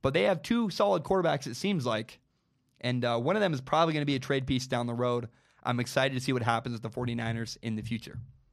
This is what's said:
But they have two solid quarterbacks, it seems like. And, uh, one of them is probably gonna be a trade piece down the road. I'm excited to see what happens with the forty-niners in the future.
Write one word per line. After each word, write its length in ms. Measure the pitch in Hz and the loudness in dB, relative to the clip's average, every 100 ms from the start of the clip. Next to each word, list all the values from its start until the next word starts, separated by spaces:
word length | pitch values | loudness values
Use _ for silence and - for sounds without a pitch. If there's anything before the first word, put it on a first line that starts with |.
But 120 | 135 | 2
they 80 | 151 | 4
have 180 | 202 180 | 4 2
two 300 | - 233 220 | 2 0 2
solid 320 | - 202 185 | 2 4 2
quarterbacks, 420 | - 190 170 143 - | 2 2 4 0 -2
it 100 | 123 | -4
seems 280 | 196 190 | 0 0
like. 360 | 120 110 107 - _ _ _ _ _ _ | 0 -2 -4 -14 _ _ _ _ _ _
And, 240 | 123 123 | -2 0
uh, 140 | 120 117 | 2 2
one 180 | 123 208 | 2 2
of 60 | |
them 100 | 196 | 2
is 80 | 147 | 0
probably 320 | 131 151 165 | 0 2 4
gonna 140 | 156 143 | 2 0
be 80 | |
a 40 | 135 | -2
trade 280 | 131 139 135 | 0 -2 2
piece 200 | 131 131 | -2 0
down 200 | 123 120 | -2 -2
the 80 | |
road. 340 | 120 123 120 117 _ _ _ | -2 0 0 -4 _ _ _
I'm 160 | - 123 | -2 -2
excited 360 | 123 - 135 | 0 2 2
to 100 | 127 | 0
see 80 | 131 | 0
what 80 | 127 | 0
happens 320 | 117 117 123 | 2 0 0
with 80 | 117 | -8
the 80 | 117 | -8
forty-niners 720 | 113 123 117 113 113 113 - | -6 -4 -4 -4 -4 -8 -8
in 160 | 117 107 | -6 -6
the 60 | |
future. 360 | 107 113 - - 110 - _ | -6 -8 -8 -14 -16 -20 _